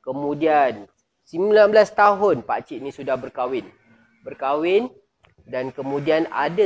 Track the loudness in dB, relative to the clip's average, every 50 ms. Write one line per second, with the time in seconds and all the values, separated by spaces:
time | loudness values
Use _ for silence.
0 | _ -10 -8 -6 -6 -6 -4 -2 0 2 4 4 2 2 0 -6 -16 _ _ _
1 | _ _ _ _ _ _ -4 -2 0 4 6 6 6 6 6 4 4 4 2 2
2 | 4 4 4 2 2 0 0 0 -2 -6 -8 -8 -8 _ -14 -12 -12 -12 -12 -10
3 | -6 -6 -6 -6 -6 -12 _ -8 -6 -4 -4 -6 -8 -10 _ _ _ _ _ _
4 | _ _ _ _ _ -18 -12 -8 -4 -4 -2 -2 0 2 2 2 0 -2 _ _
5 | _ _ _ _ _ _ _ _ _ -10 -8 -8 -8 -8 -10 -10 -8 -6 -6 -4
6 | 0 0 0 0 0 -2 -4 -4 -4 -2 0 0 0